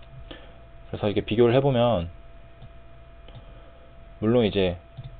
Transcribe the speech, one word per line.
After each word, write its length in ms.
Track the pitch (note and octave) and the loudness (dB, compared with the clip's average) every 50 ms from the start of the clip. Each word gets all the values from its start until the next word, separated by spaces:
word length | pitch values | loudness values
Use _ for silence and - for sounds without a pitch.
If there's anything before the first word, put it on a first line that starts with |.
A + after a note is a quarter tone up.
| - - - - - - - - - - - - - - - - - - | -20 -20 -18 -18 -16 -16 -16 -18 -18 -20 -20 -20 -20 -20 -20 -20 -14 -12
그래서 200 | - - - G#2 | -8 -4 -2 -2
이게 140 | F#2+ G2+ | 0 -2
비교를 320 | F#2 - G#2 A2+ A#2+ A#2 A#2+ | -2 2 4 4 6 6 6
해보면, 540 | C3+ C3+ C#3+ C3 A#2 A#2+ A#2+ A2 F2 E2+ E2+ - - - - - - - - - - - - - - - - - - - - - - - - - - - - - - - - - - - - - - - - - - | 4 4 2 2 2 2 2 2 0 -2 -6 -10 -16 -20 -20 -20 -20 -20 -20 -20 -20 -20 -20 -18 -20 -20 -20 -20 -20 -20 -20 -20 -20 -20 -20 -20 -18 -18 -20 -20 -20 -20 -20 -20 -20 -20 -20 -20 -20 -20 -18 -8 -2
물론 240 | G#2+ G#2+ A#2+ B2 A2+ | 2 2 4 4 4
이제 340 | G2 F2 G2+ F#2 F2+ E2+ F2 - - - - - - - | 4 4 2 2 2 0 -4 -10 -18 -18 -16 -16 -16 -16